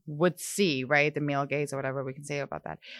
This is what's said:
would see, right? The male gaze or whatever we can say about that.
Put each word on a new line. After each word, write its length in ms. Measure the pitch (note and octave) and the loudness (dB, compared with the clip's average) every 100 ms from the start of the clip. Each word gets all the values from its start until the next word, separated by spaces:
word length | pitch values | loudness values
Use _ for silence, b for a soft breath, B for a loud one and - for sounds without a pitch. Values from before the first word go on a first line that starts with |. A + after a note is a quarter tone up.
| D#3 | -10
would 320 | D3 F3 - | 2 2 2
see, 460 | - - F#3+ C3+ | -4 2 2 2
right? 300 | B2+ D3 D3 | 2 4 4
The 60 | D3 | 2
male 260 | D3 C#3 C#3 | 0 0 0
gaze 260 | C#3 C#3+ | 0 -2
or 40 | C3+ | -2
whatever 280 | C3+ C3+ | -4 -4
we 80 | C3 | -6
can 120 | C3+ | -8
say 160 | C#3+ C#3+ | -6 -6
about 240 | C#3 D#3 | -4 -8
that. 140 | - D#2 B | -8 -12 B